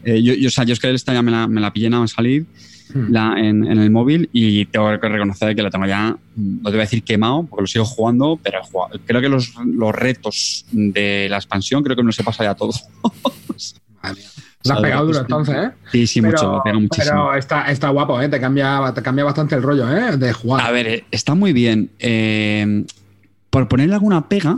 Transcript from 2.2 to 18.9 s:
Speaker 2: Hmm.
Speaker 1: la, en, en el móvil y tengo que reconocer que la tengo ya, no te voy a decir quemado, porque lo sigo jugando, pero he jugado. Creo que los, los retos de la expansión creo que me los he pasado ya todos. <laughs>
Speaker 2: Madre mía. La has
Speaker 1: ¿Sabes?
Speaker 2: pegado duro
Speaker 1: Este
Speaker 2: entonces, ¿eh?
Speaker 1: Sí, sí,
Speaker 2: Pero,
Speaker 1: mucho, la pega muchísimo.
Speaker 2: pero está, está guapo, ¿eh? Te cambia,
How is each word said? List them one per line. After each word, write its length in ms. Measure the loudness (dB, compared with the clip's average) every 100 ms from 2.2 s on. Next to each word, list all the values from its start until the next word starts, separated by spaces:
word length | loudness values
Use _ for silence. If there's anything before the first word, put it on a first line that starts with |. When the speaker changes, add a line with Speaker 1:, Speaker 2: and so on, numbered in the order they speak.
| 0 0 -2 -16 -20 -20 -8
Speaker 2:
Hmm. 160 | -4 0
Speaker 1:
la, 220 | 2 2 0
en, 300 | 2 2 2
en 120 | 4
el 100 | 4
móvil 400 | 4 4 2 0
y 320 | 2 2 2 0
tengo 220 | 0 0 0
que 80 | -2
reconocer 480 | -2 -2 0 -2 0
que 60 |
la 80 | -2
tengo 160 | -2 0
ya, 300 | 0 0 -4 _ -6
no 260 | -4 -2
te 80 | -2
voy 80 | 0
a 40 |
decir 200 | 0 -2
quemado, 420 | 0 0 2 0
porque 180 | -4 -4
lo 40 | -2
sigo 180 | 0
jugando, 540 | -2 0 0 2 0 0
pero 200 | -4 -6
he 20 |
jugado. 380 | -6 -6 -6 -8
Creo 160 | -2 0
que 80 | 2
los, 260 | 0 -2 -6
los 280 | -4 0 0
retos 720 | 0 -2 -2 -6 -6 -6 -8 -4
de 560 | 0 0 0 -2 -2 -2
la 80 | -4
expansión 440 | -4 -6 -2 -2
creo 140 | 0 2
que 60 |
me 20 | 0
los 120 | 0
he 20 |
pasado 260 | -4 -2 -2
ya 60 |
todos. 300 | -2 -4 -6 -12 -6
<laughs> 1000 | -6 -4 -8 -8 -14 -14 -14 -18 _ _
Speaker 2:
Madre 180 | -14 -14
mía. 80 | -18 -20 -20 _
La 100 | -2
has 40 | 0
Speaker 1:
¿Sabes? 40 |
Speaker 2:
pegado 240 | 0 2 0
duro 120 | 0
Speaker 1:
Este 120 | -2
Speaker 2:
entonces, 240 | -2 -2 -2
¿eh? 140 | -4 -8 -2
Speaker 1:
Sí, 140 | 0 2
sí, 140 | 2
Speaker 2:
Pero, 120 | 2
Speaker 1:
mucho, 200 | 2 0 -2
la 40 |
pega 160 | -2 0
muchísimo. 360 | 0 0 0 0
Speaker 2:
pero 100 | 0 -2
está, 340 | -2 -2 -2
está 160 | -2 0
guapo, 300 | 0 0 0
¿eh? 80 | 0
Te 120 | 0
cambia, 520 | 0 0 0 0 -2